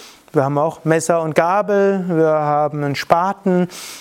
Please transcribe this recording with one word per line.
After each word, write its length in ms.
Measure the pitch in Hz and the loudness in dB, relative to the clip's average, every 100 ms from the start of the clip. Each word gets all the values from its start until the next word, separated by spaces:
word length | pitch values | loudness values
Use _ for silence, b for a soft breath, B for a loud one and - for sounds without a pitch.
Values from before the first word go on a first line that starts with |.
| B B B | B B B
wir 120 | 151 | 0
haben 140 | 139 143 | 0 0
auch 260 | 160 - | -2 -2
Messer 380 | 156 160 160 170 | 0 0 0 -4
und 120 | 160 | -2
Gabel, 720 | 151 165 202 202 202 196 196 180 | 0 2 0 0 2 2 0 -2
wir 180 | 160 160 | 0 2
haben 580 | 156 147 147 151 147 | 2 0 0 0 -2
einen 100 | 143 | -4
Spaten, 720 | 135 - 170 185 196 190 180 180 B B B | -4 0 2 0 -2 0 0 0 B B B